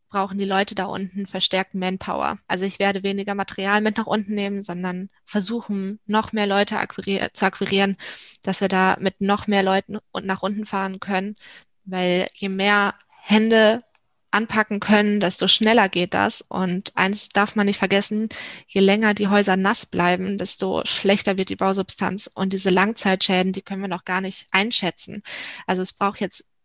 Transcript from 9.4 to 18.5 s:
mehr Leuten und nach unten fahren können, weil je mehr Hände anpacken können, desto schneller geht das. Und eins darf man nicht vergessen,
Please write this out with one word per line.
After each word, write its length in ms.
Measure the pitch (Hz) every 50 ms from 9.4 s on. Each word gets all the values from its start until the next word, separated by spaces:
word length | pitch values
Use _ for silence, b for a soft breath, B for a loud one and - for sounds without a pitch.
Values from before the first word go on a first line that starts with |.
| -
mehr 160 | 208 202 196
Leuten 360 | 190 190 190 196 - - 202 220 - _
und 140 | - 202 -
nach 160 | 190 190 -
unten 240 | 190 196 202 214 208
fahren 340 | - 208 190 190 190 190 196
können, 340 | - 190 202 190 196 208 208 B B B B B B _ _ _ _
weil 440 | 190 185 180 180 180 180 180 - - -
je 160 | - 202 196
mehr 440 | 190 190 196 208 208 202 202 202 - - _ _ _ -
Hände 600 | - - 208 214 220 226 226 220 220 208 226 240 - _ _ _ _ _ _ _ _ _
anpacken 500 | - 214 226 - 214 220 208 - 208 202
können, 400 | - 208 214 208 208 208 208 208
desto 280 | 196 185 - - 185 190
schneller 400 | - - 220 220 226 233 196 190
geht 260 | - 175 180 - -
das. 280 | 185 202 220 - -
Und 500 | - - - 185 185 180 180 196 - - -
eins 360 | - 185 190 208 - - -
darf 260 | - 202 208 - -
man 100 | 214 202
nicht 120 | 196 196 -
vergessen, 500 | 202 185 196 196 202 - 214 214 226 214 B B B B